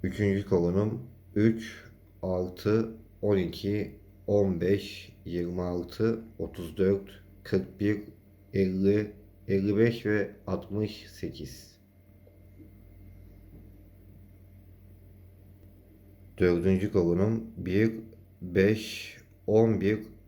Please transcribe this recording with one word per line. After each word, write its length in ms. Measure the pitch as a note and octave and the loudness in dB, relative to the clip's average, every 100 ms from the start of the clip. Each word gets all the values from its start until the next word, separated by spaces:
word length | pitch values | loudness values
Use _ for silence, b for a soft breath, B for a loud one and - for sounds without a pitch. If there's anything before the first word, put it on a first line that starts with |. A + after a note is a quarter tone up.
Üçüncü 460 | F#2+ F#2+ G#2 G2 G2 | -4 0 0 0 2
kolonum 540 | F#2 F2 F#2 G#2+ A2+ - - - | 2 2 2 0 -4 -10 -20 -6
üç, 500 | - A2 A2 - - - - - - | 2 4 2 -6 -16 -20 -20 -20 -10
altı, 760 | F#2 F#2 F#2 - G#2 G#2+ A2+ - - - | -4 -2 -4 -4 0 0 0 -8 -20 -6
on 140 | G2+ G2+ | 0 2
iki, 640 | E2+ - G2+ G#2 G2 - - - - | 0 -4 -4 -4 -4 -12 -20 -14 0
on 340 | G2+ G2 F2 | 2 2 0
beş, 560 | F2 G2+ - - - - | 2 0 0 -14 -18 -18
yirmi 380 | - F2 F2 F2 | -8 -4 -4 -4
altı, 640 | F2+ F2 F2 - A2 A2+ - - | -4 -4 -6 -2 0 0 -8 -10
otuz 380 | E2+ - E2+ D#2 | -10 -8 -12 0
dört, 340 | F#2+ G2 - - - - | 2 2 -2 -20 -20 -20
kırk 380 | - G2 F#2+ - | -2 -2 -2 -4
bir, 220 | G2+ G#2 G#2 - - - - | -2 -2 -6 -20 -20 -20 -6
elli, 600 | - F#2+ F#2 G2 G#2 G#2+ - - - - | 0 0 2 2 2 0 -10 -20 -20 -2
elli 280 | G2 G2 G2+ | -2 0 2
beş 300 | A#2 A2+ G#2 | 2 2 -2
ve 240 | G#2 G2 - - | -2 -2 -8 -6
altmış 600 | F#2 - G2+ G#2+ - - | -6 -4 -4 -4 -6 -18
sekiz. 680 | - F2 - C#2 - - _ _ _ - - - - - - - - - - - - - - - - - - - - - - - - - - - - - - - - - - - - - - - - - - - - | -12 -12 -10 -14 -16 -20 _ _ _ -20 -20 -20 -20 -20 -20 -20 -20 -20 -20 -20 -20 -20 -20 -20 -20 -20 -20 -20 -20 -20 -20 -20 -20 -20 -20 -20 -20 -20 -20 -20 -20 -20 -20 -20 -20 -20 -20 -20 -20 -20 -20 -20 2
Dördüncü 540 | F2+ F2 F2+ F#2+ G2+ | 4 4 4 2 2
kolonum 520 | G2+ E2+ F2 G2+ A2+ A2+ - | 2 2 2 2 0 -4 -10
bir, 360 | F2+ F#2+ A2+ A2 - - - - | -2 2 2 0 -14 -20 -20 -16
beş, 760 | F2+ F2+ F#2+ A2 - - - - - - - | -2 4 4 4 -2 -12 -14 -18 -20 -14 2
on 340 | G#2+ A2+ G2+ | 4 6 4
bir 180 | F#2+ A2 - - | 2 0 -4 -20